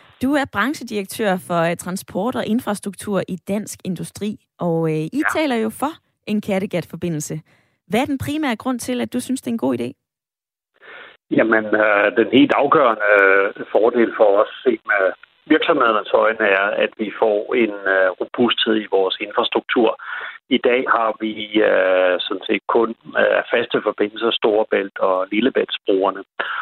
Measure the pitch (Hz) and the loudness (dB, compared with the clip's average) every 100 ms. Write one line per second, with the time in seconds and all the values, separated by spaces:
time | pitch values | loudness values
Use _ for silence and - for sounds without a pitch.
0 | _ - 254 294 254 202 226 320 240 208 | _ -6 -2 -2 -2 -2 -2 -4 -6 -8
1 | 190 - 214 180 - 170 165 170 180 185 | -6 -4 -2 -2 -2 0 0 -2 -6 -10
2 | - 196 226 240 - 226 - 208 202 - | -8 -6 -4 -4 -2 -2 -2 -6 -8 -10
3 | - 190 - 180 - 202 190 - 185 165 | -4 -4 -4 -8 -6 -6 -6 -10 -8 -8
4 | 170 - 208 208 _ - 175 165 160 156 | -8 -8 -8 -8 _ -6 -2 0 0 -2
5 | 160 262 - 330 311 233 220 - 277 330 | -4 -2 -2 -2 -2 -2 -4 -4 -6 -6
6 | _ _ - 208 - 190 185 180 - 170 | _ _ -6 -4 -2 -4 -2 -6 -6 -8
7 | 175 151 - 156 - _ _ _ - 208 | -6 -4 -6 -10 -12 _ _ _ -4 -2
8 | 285 277 - 302 294 220 262 247 - 247 | -2 -4 -4 -4 -4 -4 -4 -6 -4 -4
9 | 233 247 - 262 247 233 262 240 240 - | -4 -6 -4 -6 -4 -4 -2 -2 -4 -10
10 | _ _ _ _ _ _ _ _ - - | _ _ _ _ _ _ _ _ -20 -20
11 | - - - - 113 110 107 107 107 104 | -20 -20 -2 0 4 2 2 2 4 4
12 | 104 117 107 123 143 110 143 160 127 107 | 2 2 2 4 4 4 4 4 4 2
13 | 104 104 98 98 98 - 123 110 117 123 | 4 6 6 4 2 -4 -2 2 2 4
14 | 107 - 107 101 - - 131 110 - 101 | 2 4 4 4 2 0 -2 0 0 0
15 | 92 - - _ - 156 - 151 117 107 | 0 -2 -16 _ 0 2 2 2 2 2
16 | 95 113 107 110 110 98 101 113 110 - | 2 2 2 2 2 2 2 0 -2 -2
17 | 104 - 110 104 113 127 110 101 98 95 | -8 0 0 0 0 0 0 -2 0 2
18 | 92 90 110 - 117 - 120 110 104 98 | 2 0 -8 0 0 2 0 0 0 0
19 | 95 - 104 120 113 113 - 131 110 - | 0 -2 -6 -2 -2 -2 -2 0 0 0
20 | - - - - - 127 127 123 131 117 | -10 -12 -12 -14 -2 0 2 2 0 0
21 | 113 - 110 107 107 107 104 95 92 92 | 0 -2 -6 -8 -2 2 4 4 4 4
22 | 92 90 - 95 - 104 - 120 113 - | 2 0 -2 -6 -4 -4 0 0 0 -4
23 | - 113 107 98 - 120 120 123 107 - | -8 0 2 2 0 -2 0 -2 -2 -2
24 | 104 110 117 110 117 104 - 104 98 - | -2 -2 -2 0 2 2 2 0 -2 -2
25 | 98 92 95 104 123 110 101 - - 98 | 0 0 0 0 0 0 -2 -4 -2 0
26 | 95 95 - - - - | 0 -2 -12 -10 -8 -8